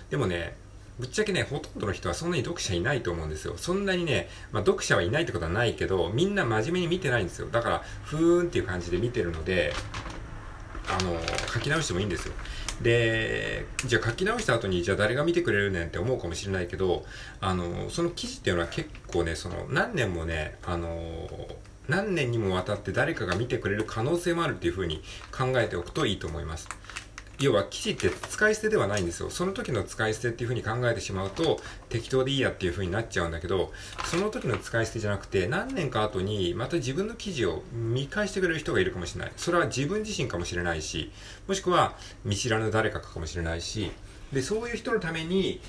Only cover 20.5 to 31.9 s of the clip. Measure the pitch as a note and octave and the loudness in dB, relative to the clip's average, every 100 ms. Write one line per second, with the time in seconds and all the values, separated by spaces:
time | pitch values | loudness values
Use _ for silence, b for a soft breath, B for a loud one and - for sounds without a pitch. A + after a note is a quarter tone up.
20.5 | - - E2+ E2 E2+ E2 E2 D#2+ - - | -6 -4 -2 -2 -4 -6 -6 -8 -8 -10
21.5 | - - - - F3 G#3+ E3+ B2 A#2 G2 | -12 -14 -12 0 0 2 2 2 2 2
22.5 | F#2 F#2 G2+ - F#2+ C#3+ E3 F#2 F#2 A#2+ | 2 0 -2 0 2 2 0 0 0 0
23.5 | B2 G2 G#2 - A2+ B2+ F3 F3 E3+ D#3 | 0 0 0 0 0 2 2 2 2 2
24.5 | G2+ E2+ F2+ F2 D#2 B B B - C3 | 0 0 0 -2 -2 B B B -2 2
25.5 | B2+ - F2 - E3 C3 F#2 E2+ D#2+ D#2 | 4 2 0 -4 0 0 0 -2 -4 -6
26.5 | D#2+ - - B B B B - - C#3 | -6 -8 -12 B B B B -14 2 4
27.5 | G#2 - - A3 E3 F#2 - - - G#3+ | 4 2 -2 -2 2 0 0 -6 2 4
28.5 | G#3+ G#3+ - G2 G2+ E2+ - F2 - F#3 | 4 2 2 4 2 0 -2 -6 -2 -2
29.5 | G3 G#3+ A#2 F#2 - A2 A2 A#2+ A2+ A#2+ | -2 -2 -2 -2 0 0 0 -2 -2 -2
30.5 | A#2 G#2+ A#2 A#2+ G#2+ - F#2+ F#2+ D#3+ D#3+ | -2 -2 2 2 2 0 -2 -2 2 2
31.5 | - B B - | 2 B B -4